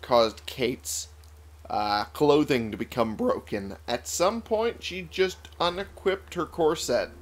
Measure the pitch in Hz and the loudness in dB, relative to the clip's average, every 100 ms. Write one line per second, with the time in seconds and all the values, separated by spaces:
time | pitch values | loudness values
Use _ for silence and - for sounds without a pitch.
0 | - 123 113 107 - - 120 131 - - | 6 6 6 0 -12 -2 -2 -2 -6 -8
1 | - - - - - - - 104 104 104 | -8 -14 -20 -20 -20 -20 -6 -2 0 0
2 | 104 - 147 151 147 135 113 101 117 - | -2 0 6 6 6 2 0 -6 -6 0
3 | 113 104 247 - - 104 98 98 - 120 | 0 0 0 -2 -2 -6 -6 -12 -6 -6
4 | - - 175 226 226 214 226 226 - 180 | -4 0 0 0 -2 0 0 -4 -8 -8
5 | 175 - 185 180 - - 170 175 196 - | -10 0 0 0 -16 -2 -2 -2 -8 -4
6 | 196 190 - 175 160 - 156 165 - 117 | -2 -2 -4 -6 -6 2 2 2 0 0
7 | 85 76 | 0 -6